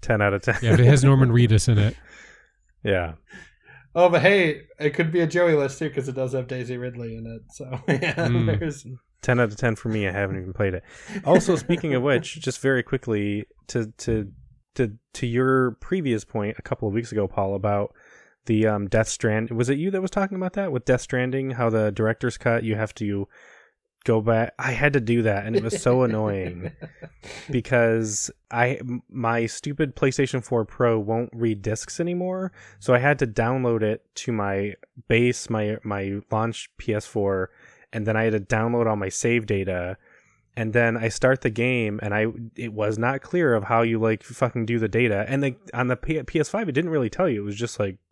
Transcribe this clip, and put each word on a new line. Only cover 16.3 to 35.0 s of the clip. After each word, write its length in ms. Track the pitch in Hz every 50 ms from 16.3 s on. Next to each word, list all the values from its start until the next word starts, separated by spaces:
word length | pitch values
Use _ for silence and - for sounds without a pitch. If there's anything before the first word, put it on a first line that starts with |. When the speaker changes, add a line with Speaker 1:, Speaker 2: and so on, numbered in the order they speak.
| - 113 104 101 110 -
Speaker 1:
a 20 |
couple 280 | - - - - - 107
of 40 | 98
weeks 200 | 110 117 113 -
ago, 120 | 107 101 95
Paul, 260 | - - 101 98 98
about 380 | 98 92 104 101 101 101 - _ _ - - - - - _ _ _ _ -
the, 200 | 113 107 110 110
um, 220 | 107 104 101 101
Death 180 | - 113 113 -
Strand-, 440 | - - - 117 107 110 113 113
was 180 | 120 113 120 120
it 80 | 143 139
you 120 | 160 190
that 100 | 190 190
was 100 | 185 190
talking 240 | - 214 196 190 196
about 160 | 185 185 185 -
that 200 | - 196 185 143
with 100 | 123 -
Death 160 | - 131 123
Stranding? 520 | - - - 127 123 127 127 135 135 135
How 180 | 127 117 123 117
the 240 | 110 110 110 107 104
director's 440 | 107 113 107 113 _ - 123 - -
cut, 280 | - 123 117 113 117
you 100 | 113 107
have 180 | 107 110 104 -
to 340 | - 110 101 101 101 101 - _ - - - - - _ _ _ _ _ _ _ _ _
go 140 | - 117 110
back. 340 | 107 113 113 110 113 117 - _
I 140 | - 135 127
had 180 | 110 143 147
to 80 | 139 139
do 220 | 117 107 117 120
that, 240 | 113 110 101 98 101
and 100 | 110 113
it 80 | 101 107
was 180 | 113 - -
so 220 | - 127 123 127 127
annoying 680 | 120 110 107 107 107 101 98 92 90 87 87 90 - - - - 160 - _ - -
Speaker 3:
<laughs> 380 | _ _ - - - - - -
Speaker 1:
because 800 | 143 123 113 - 131 120 117 113 113 113 113 110 104 - - - - _ _ _
I, 200 | - 117 120 127 135 -
m-, 200 | - 127 120 123 - _
my 360 | - 131 120 117 117 117 117
stupid 500 | 113 - - - 147 147 - 160 139 -
PlayStation 480 | - - 139 131 - 139 127 - 131 117
four 220 | - 131 117 110
Pro 340 | 104 - - 127 120 113 113
won't 300 | 104 101 113 113 120 113 -
read 280 | 117 117 117 110 104
discs 400 | 98 110 107 110 - - - -
anymore, 500 | 170 175 175 180 180 185 185 185 190 185 _ - - - - -
so 120 | - - 127
I 40 | 123
had 180 | 123 143 147 139
to 60 | 143 120
download 540 | 104 - 113 117 127 135 127 123 117 113
it 220 | 107 107 110 - _ _ _
to 180 | - - - 120
my 400 | 110 101 101 98 98 101 104 95 - - _ _ -